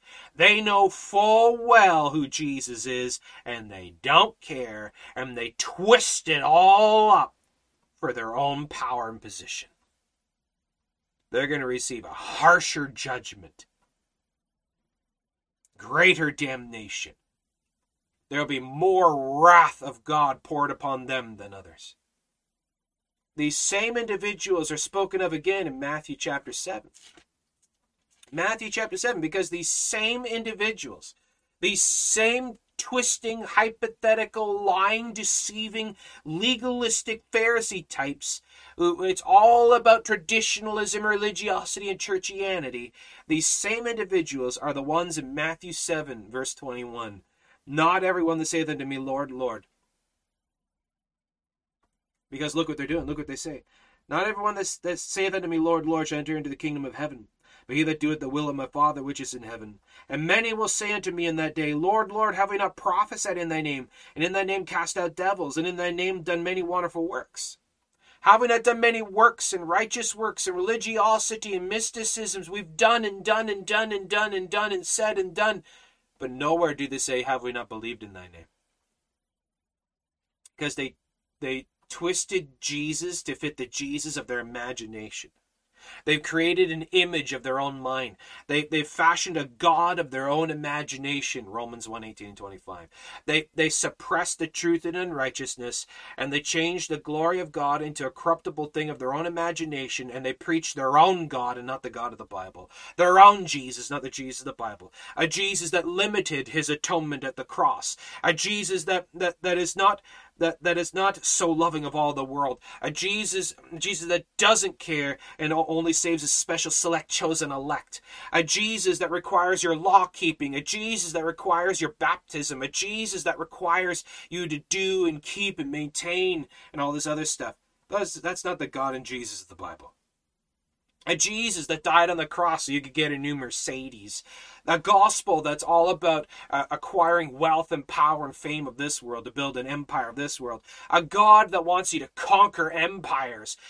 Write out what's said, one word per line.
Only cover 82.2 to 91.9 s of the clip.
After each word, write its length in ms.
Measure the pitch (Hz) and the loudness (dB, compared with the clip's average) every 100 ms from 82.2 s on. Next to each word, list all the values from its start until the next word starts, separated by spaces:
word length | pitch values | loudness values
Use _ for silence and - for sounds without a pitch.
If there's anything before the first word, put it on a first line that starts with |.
| - 190 143 131 | -2 -4 -6 _
Jesus 600 | - 147 151 151 175 170 | -8 -6 -4 -6 -6 -8
to 100 | - | -8
fit 220 | 131 147 - | -8 -8 -8
the 100 | 123 | -10
Jesus 500 | - 143 147 151 151 | -8 -6 -6 -8 -8
of 100 | - | -6
their 120 | 120 | -8
imagination. 920 | 117 120 123 127 110 110 107 - - _ _ _ _ _ - - | -8 -10 -10 -10 -12 -12 -14 -14 -16 _ _ _ _ _ -20 -8
They've 180 | - 151 | -2 -2
created 480 | - 160 170 175 180 | 0 0 2 2 2
an 120 | 160 160 | 0 0
image 400 | 180 175 165 139 | 2 2 0 -4
of 100 | 131 | -6
their 180 | 127 131 | -4 -2
own 200 | 139 135 | -2 -4
mind. 360 | 131 131 123 - - - - | -6 -6 -6 -12 -20 -16 -4
They, 180 | 147 | -2
they've 220 | 151 156 147 | 0 -2 -2
fashioned 500 | - 170 170 190 160 | 2 2 2 0 -4
a 80 | |
god 540 | 135 - 170 165 175 180 | -6 0 4 4 4 0
of 120 | 147 | -4
their 180 | 131 135 | -4 -2
own 220 | 147 160 | 0 0
imagination, 960 | 151 147 147 147 135 139 143 139 131 101 | -4 -6 -6 -6 -8 -4 -4 -4 -8 -8
Romans 420 | 110 117 117 | -8 -8 -10
one 160 | 110 | -12